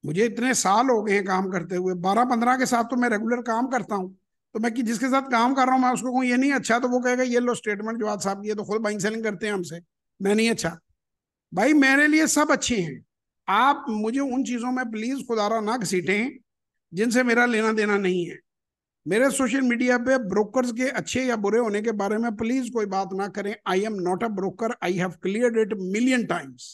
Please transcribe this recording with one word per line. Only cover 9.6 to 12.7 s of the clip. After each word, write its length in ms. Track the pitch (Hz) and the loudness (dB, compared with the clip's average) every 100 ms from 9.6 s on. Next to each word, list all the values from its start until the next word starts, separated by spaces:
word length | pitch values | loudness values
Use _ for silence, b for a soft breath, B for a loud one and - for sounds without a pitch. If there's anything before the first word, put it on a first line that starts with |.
| 165 170 _ _ _ _ | -6 -12 _ _ _ _
मैं 120 | 190 | 0
नहीं 160 | 214 226 | 2 2
अच्छा।" 300 | 226 165 - _ _ _ _ _ _ _ | 0 -4 -6 _ _ _ _ _ _ _
भाई, 180 | 170 240 | 0 4
मेरे 340 | 302 269 269 302 | 6 6 6 4
लिए 200 | 311 311 | 4 4
सब 240 | 294 302 | 2 2
अच्छे 260 | 285 - | 2 2